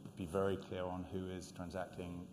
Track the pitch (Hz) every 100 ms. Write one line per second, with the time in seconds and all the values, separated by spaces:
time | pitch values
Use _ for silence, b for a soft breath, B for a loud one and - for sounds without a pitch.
0 | - - 87 98 98 90 - 95 90 90
1 | 90 95 92 92 90 - 87 92 87 -
2 | 90 87 87